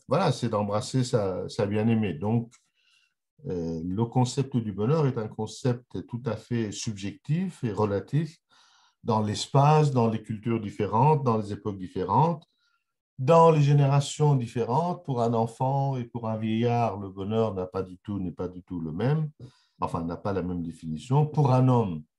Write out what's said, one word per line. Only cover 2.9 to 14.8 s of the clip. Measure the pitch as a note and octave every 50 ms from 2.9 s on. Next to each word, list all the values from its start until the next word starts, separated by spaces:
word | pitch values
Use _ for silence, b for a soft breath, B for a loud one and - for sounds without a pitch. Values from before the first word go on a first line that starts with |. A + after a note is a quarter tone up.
| _ _ _ _ _ _ _ _ _ _ D3
euh, | - F#2 F2 E2+ E2 E2 E2 E2
le | F2+ F#2+ G#2+ A#2
concept | A#2 - C3 B2 B2 - C#3 B2+ - -
du | A#2+ A2 G#2+ F#2+
bonheur | G2 G#2+ B2 D#3 E3 D3
est | C3 A#2 A#2
un | G#2+ G#2
concept | - - G#2+ G2 - - - B2+ A#2+ B2 - _ - F#2+ -
tout | - - A#2 A#2+
à | A#2 G#2+
fait | - - - A#2+ A#2 A2+ G2+ G2
subjectif | - - A#2 G#2 F#2+ G2 G2+ G2+ - _ - D3 F3 F#3+ F#3 - - -
et | A2+ F#2+
relatif | F#2+ G#2+ G2+ G2+ G2 - - - D3 E3 D#3 - _ _ b b b b b b b b b b b -
dans | - G#2+ G#2+
l'espace, | G#2+ G#2 G#2 - - - - C#3 C#3 D3 D3+ D#3 D#3 C#3+
dans | C3 B2 A#2 A2+
les | A2 A2 -
cultures | - A2 G2+ G#2 A#2 A#2 A2
différentes, | G#2 G2 - - G#2+ F#2+ G2 A#2 C3+ D#3 D#3 C#3 C3+
dans | B2 A2+
les | A2 G#2 G2+ G#2
époques | - - A2 G2 F#2
différentes, | F#2 F2+ - F#2+ F2+ G2 G2 B2 D#3 E3+ E3 D#3 - _ _ _ _ _ _ _ _ _ _ _ _ _ _ -
dans | B2+ C3+ E3 E3 E3 E3
les | D#3 D3+
générations | C#3+ C#3+ C#3+ C#3+ C#3+ C#3 C#3 C#3+ C#3 - - - D3+ D3 C#3
différentes. | B2+ A#2 G#2 - B2 A2 A2 A#2+ D#3+